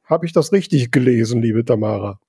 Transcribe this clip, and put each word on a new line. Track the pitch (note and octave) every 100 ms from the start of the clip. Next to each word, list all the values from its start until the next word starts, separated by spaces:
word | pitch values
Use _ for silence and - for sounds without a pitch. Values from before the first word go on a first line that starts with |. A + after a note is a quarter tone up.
| -
Hab | D#3+
ich | E3+
das | E3+ D#3
richtig | G3 - D3 A#2+
gelesen, | C3 B2 A#2 A2 A#2+
liebe | A2+ A2 A#2
Tamara? | A2 G#2+ G#2+ G2+ G2